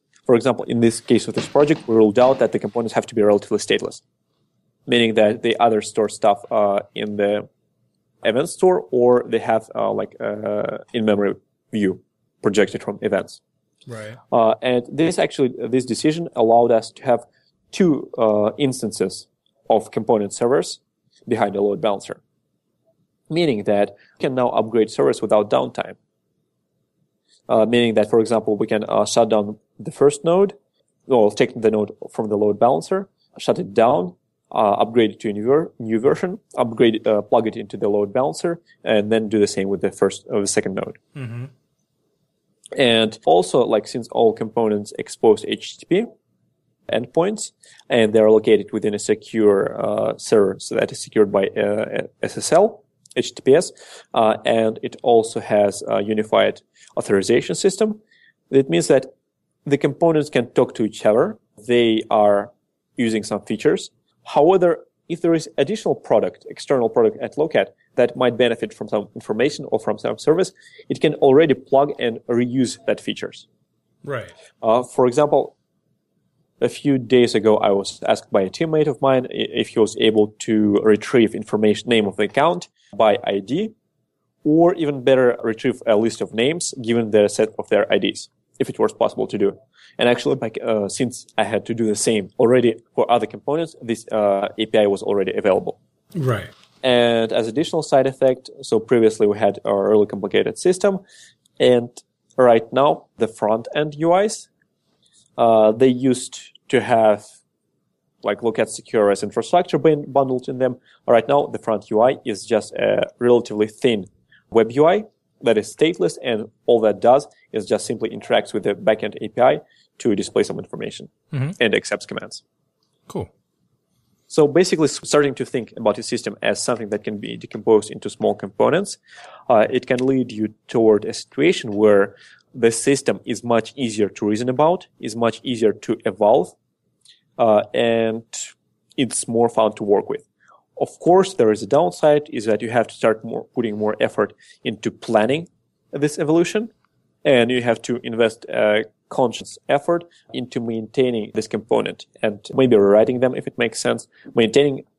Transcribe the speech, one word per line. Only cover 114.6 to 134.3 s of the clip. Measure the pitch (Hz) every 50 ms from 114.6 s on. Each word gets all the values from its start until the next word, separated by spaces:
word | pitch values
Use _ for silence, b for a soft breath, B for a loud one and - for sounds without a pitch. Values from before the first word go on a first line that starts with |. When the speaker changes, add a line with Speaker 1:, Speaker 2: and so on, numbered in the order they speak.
| 110 113
Speaker 1:
U | 117 139 151
I | 165 190 214 214 - _ _ _ _ _ _ -
that | 120 110 107
is | 101 - -
stateless, | - 156 165 175 175 175 165 - - -
and | 131 113 107 113 - _ _ _
all | - 120 113
that | 110 107 98 95
does | 120 117 131 147 147 b b b b b
is | - 110 98
just | - 117 104 -
simply | - 123 101 110 110
interacts | 113 107 - - 120 107 107 - -
with | 104 92
the | 107 101
backend | 95 104 107 107 - - 107 - -
A | - -
P | - 127
I | 123 135 151 156 b b b b b b _ -
to | - 120 101
display | 98 101 - - -
some | 101 - -
information | - - - - - 110 117 - - - - _ _ _ _
Speaker 2:
Mm-hmm. | 156 131 131 156 196 -
Speaker 1:
and | 123 107 107
accepts | 107 - - 104 - -
commands. | - - - - - - - _ _ _ _ _ _ _ _ _ _ _ _ _
Speaker 2:
Cool. | - - 175 90 - _ _ _ _ _ _ _ _ _ _ _ _ _ _ _ _ _ _ _
Speaker 1:
So | - - 160 151
basically | 143 135 165 185 - 156 151 156
s-, | 139 - - -
starting | - - 147 143 139 131
to | - 123
think | - - 127 107 - -
about | - 113 107 101 120
a | 110
system | - 120 113 - 113 101 -
as | - 110 101 - -
something | - 120 110 113 101
that | 107 104 -
can | 110 107 101
be | 107 110 110
decomposed | - - - - 110 104 117 110 104 - -
into | - - - 104
small | - - 110 104 101
components, | - - 98 - - 107 117 143 180 202 - - B B B B B B B B B B
uh, | - 123 107 110 -
it | 131 123 -
can | - 131 123 127
lead | 131 135 127 120 110
you | 110 107 107 107 - _ _
toward | - - 120 113 110 107 104 107
a | 110 107
situation | - - _ _ 131 143 175 190 - - 110 101
where | 101 107 104 104 98 101 b b b b b b b b _ -
the | 127 113 117
system | 113 - - 139 139 135 - - 104 92 -
is | - 117 101 120
much | 120 117 113 - - -
easier | 135 131 113 104 110 104 95
to | - - 110
reason | 104